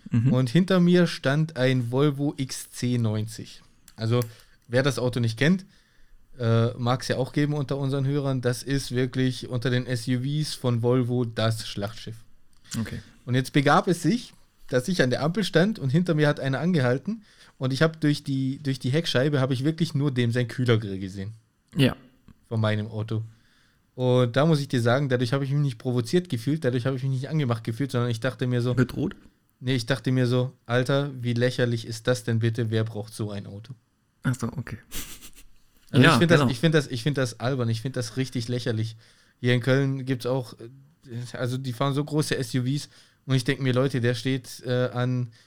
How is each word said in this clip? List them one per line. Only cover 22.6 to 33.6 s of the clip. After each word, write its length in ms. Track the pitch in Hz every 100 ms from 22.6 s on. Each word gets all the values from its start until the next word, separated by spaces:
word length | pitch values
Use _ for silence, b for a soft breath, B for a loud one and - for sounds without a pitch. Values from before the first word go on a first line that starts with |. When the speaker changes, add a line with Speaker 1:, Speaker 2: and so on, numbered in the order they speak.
Speaker 2:
meinem 260 | 107 104 107
Auto. 380 | 110 107 110 110 b b b b b b
Und 420 | - 127 123 120 131
da 80 |
muss 160 | 160 151
ich 80 | 139
dir 140 | 131
sagen, 260 | 117 131 143
dadurch 240 | 123 127
hab 80 | 139
ich 100 | 139
mich 100 | 143
nicht 180 | 143 113
provoziert 500 | 131 123 113 180 180
gefühlt, 360 | 117 135 156
dadurch 200 | 131 127
hab 100 | 127
ich 80 | 131
mich 100 | 135
nicht 180 | 131 135
angemacht 340 | 156 131 113
gefühlt, 260 | 117 113 135
sondern 200 | 123 120
ich 100 | 113
dachte 260 | 131 - 127
mir 140 | 123
so 140 | 120
Speaker 1:
Bedroht? 420 | 123 123 - 170 - - _ _ _
Speaker 2:
Nee, 160 | 127
ich 120 | 131 113
dachte 260 | 131 131
mir 140 | 127 123
so, 260 | 127 127 - -
„Alter, 460 | 123 135 139 143 131
wie 140 | 123
lächerlich 540 | 120 123 120 120 117 117
ist 200 | 113 -
das 180 | 123
denn 160 | - 113
bitte? 300 | 117 113 113
Wer 140 | 110
braucht 300 | 110 107 110
so 160 | - 104
ein 160 | 101 98
Auto?“ 260 | 101